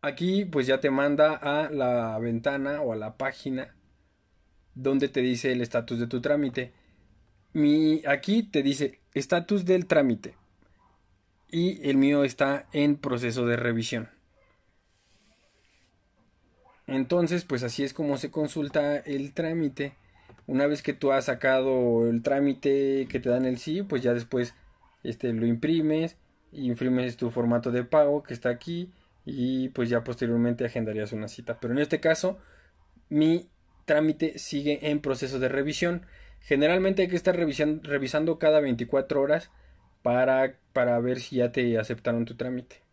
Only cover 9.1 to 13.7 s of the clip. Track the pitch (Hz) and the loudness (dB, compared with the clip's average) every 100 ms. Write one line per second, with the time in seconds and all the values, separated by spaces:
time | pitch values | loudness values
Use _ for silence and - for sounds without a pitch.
9.1 | - 135 170 170 202 180 185 180 160 135 | -6 0 -2 2 -2 2 2 4 4 4
10.1 | 113 - - _ _ _ _ _ _ _ | 0 -4 -18 _ _ _ _ _ _ _
11.1 | _ _ _ _ 165 175 - 147 135 135 | _ _ _ _ 0 0 0 0 4 4
12.1 | 143 139 - 139 139 - 147 147 147 143 | 4 2 2 0 0 -4 0 2 2 -2
13.1 | 123 123 120 120 117 120 | -2 -2 -2 0 0 0